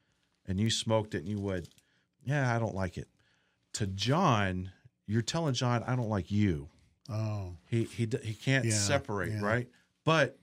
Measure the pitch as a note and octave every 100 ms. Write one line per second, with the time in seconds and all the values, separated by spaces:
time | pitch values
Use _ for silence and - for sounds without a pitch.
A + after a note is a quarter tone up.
0 | _ _ _ _ - F#2+ A2 - A2+ A2
1 | G#2+ G2 E2 G2+ G2 F2+ D#2+ _ _ _
2 | _ _ A2+ D3 B2+ A#2 A2 F#2+ F#2 -
3 | - _ _ _ _ _ _ - G2+ F#2+
4 | A2+ D#3 F3+ A2 G2 F#2 F#2 - - _
5 | - A2+ A2+ E3 D#3 B2 B2+ A#2 - B2+
6 | A2 G#2 E2+ G#2 G2+ D2+ C#2+ _ _ _
7 | - G#2+ G#2+ G#2 F2+ E2+ _ A#2 A2 -
8 | A2 A#2 A2 G#2 C3+ C3+ A2+ G#2+ G2+ C#3+
9 | C#3 G2+ F2 G#2+ G#2 A#2+ A#2+ _ _ _
10 | D3 D#3+ B2+ -